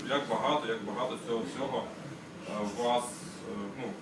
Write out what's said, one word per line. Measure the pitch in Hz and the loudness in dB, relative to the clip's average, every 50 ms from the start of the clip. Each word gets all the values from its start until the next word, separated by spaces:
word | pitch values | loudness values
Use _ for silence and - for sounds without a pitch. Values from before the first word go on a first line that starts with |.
| 104 120 | 0 2
як | 135 143 139 113 | 2 2 4 4
багато, | 113 107 - - - 120 117 113 | 2 4 4 4 4 4 4 2
як | 113 110 101 | 0 0 0
багато | 101 101 - - - 117 - - | -2 0 0 0 0 0 -2 -2
цього | 123 117 113 - - - | 0 0 2 2 0 -2
всього, | 127 143 131 - 113 - - - - - - - - - - - - - - | -2 0 0 0 0 0 -2 -4 -8 -10 -10 -10 -10 -10 -12 -12 -10 -6 -4
е, | 104 107 104 101 - 117 | -2 0 0 0 2 2
у | 120 | 4
вас, | 120 123 123 - | 6 6 4 4
е, | - - - - - - - - 107 104 101 101 101 - 131 | 0 -4 -6 -8 -8 -10 -8 -6 -6 -4 -4 -4 -4 -4 -4
ну, | 123 107 98 - | -4 -4 -6 -6